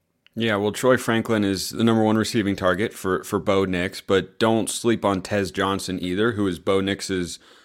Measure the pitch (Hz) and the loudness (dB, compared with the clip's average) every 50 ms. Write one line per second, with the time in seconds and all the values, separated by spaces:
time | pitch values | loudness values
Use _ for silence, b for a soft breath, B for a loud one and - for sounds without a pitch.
0 | _ _ _ _ _ _ - 110 113 113 104 98 104 107 101 - 131 127 127 123 | _ _ _ _ _ _ -6 -2 0 0 0 2 0 0 -2 2 4 4 4 4
1 | - 123 113 113 110 - 113 107 101 98 98 87 - - - - 113 117 113 110 | 2 0 0 0 2 0 0 2 2 0 0 -2 -4 -6 -2 2 2 4 4 4
2 | 110 107 107 110 104 - - 113 95 101 95 - - 92 92 90 110 - - - | 4 4 4 2 0 0 0 -2 0 0 0 0 2 0 2 2 -2 -4 -4 -6
3 | - 95 92 - - - 104 98 - 104 98 98 98 92 92 87 90 95 - - | -4 -2 -2 -2 -4 -4 -4 -2 0 0 2 2 2 0 -2 -2 -4 -4 -6 -6
4 | - - 98 95 90 - _ - 113 113 113 113 98 - - - - 120 113 - | -2 2 2 2 2 0 _ 0 2 2 2 2 0 -2 -4 -2 0 0 0 2
5 | - 101 98 92 90 - 104 101 98 87 - 98 95 98 98 95 - 95 95 - | 0 0 0 -2 -2 -2 -2 -2 -2 -4 -2 -2 0 0 0 -2 -4 -6 -6 -6
6 | 85 90 90 101 110 120 104 104 101 95 87 80 - 101 95 98 95 98 98 98 | -4 -4 -2 0 0 0 0 0 0 -2 -2 -2 -2 0 0 0 0 0 -2 -4
7 | - - 95 90 87 82 - - b b b b | -4 -4 -4 -4 -4 -6 -8 -14 b b b b